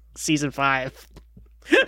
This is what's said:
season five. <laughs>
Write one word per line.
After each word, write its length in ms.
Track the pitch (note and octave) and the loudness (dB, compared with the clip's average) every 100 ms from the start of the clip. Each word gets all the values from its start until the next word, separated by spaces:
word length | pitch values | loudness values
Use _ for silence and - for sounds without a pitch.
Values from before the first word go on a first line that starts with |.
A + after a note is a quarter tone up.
| _ - | _ -8
season 360 | - D3 C#3+ | -2 -2 -2
five. 540 | C3+ C#3 C3+ C3 - - - - - - - - | -2 0 0 -4 -14 -20 -20 -20 -20 -20 -20 0
<laughs> 20 | A4+ | 2